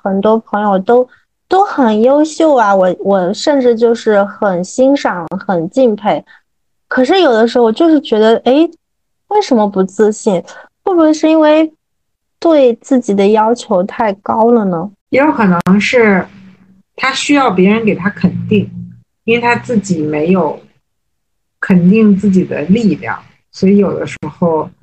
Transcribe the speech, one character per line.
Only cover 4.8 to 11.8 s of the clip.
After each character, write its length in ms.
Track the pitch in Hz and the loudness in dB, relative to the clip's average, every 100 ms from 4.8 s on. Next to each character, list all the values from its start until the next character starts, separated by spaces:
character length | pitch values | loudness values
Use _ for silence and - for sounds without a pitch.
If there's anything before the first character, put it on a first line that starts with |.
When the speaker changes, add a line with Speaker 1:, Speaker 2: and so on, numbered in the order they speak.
| 262 277 | 0 0
Speaker 1:
赏、 300 | 262 180 165 196 | -2 -6 -8 -8
很 240 | - 180 165 | -4 -4 -4
敬 280 | - 254 214 | 0 0 0
佩。 280 | 208 156 - - _ _ _ _ - | -2 -4 -6 -20 _ _ _ _ -6
可 180 | - | -2
是 160 | 254 381 | 0 2
有 120 | 330 | 2
的 160 | 220 233 | 2 0
时 100 | 247 | 2
候 60 | |
我 80 | 226 | 0
就 160 | 220 330 | 2 2
是 120 | 302 | 2
觉 200 | - 214 | 0 0
得， 160 | 220 226 | 2 2
诶， 260 | - 277 330 - _ _ _ _ - | 2 0 0 -4 _ _ _ _ -4
为 160 | 415 | -2
什 140 | 403 233 | 0 0
么 100 | 208 | 0
不 160 | 196 | -2
自 300 | 190 - 214 | -4 0 -2
信？ 280 | 208 220 175 - - - _ | 0 -2 -4 -6 -18 -20 _
会 120 | - | -2
不 60 | 349 | 2
会 120 | 311 | 2
是 160 | 311 311 | 2 2
因 100 | 320 | 2
为 340 | 302 311 320 _ | 4 2 0 _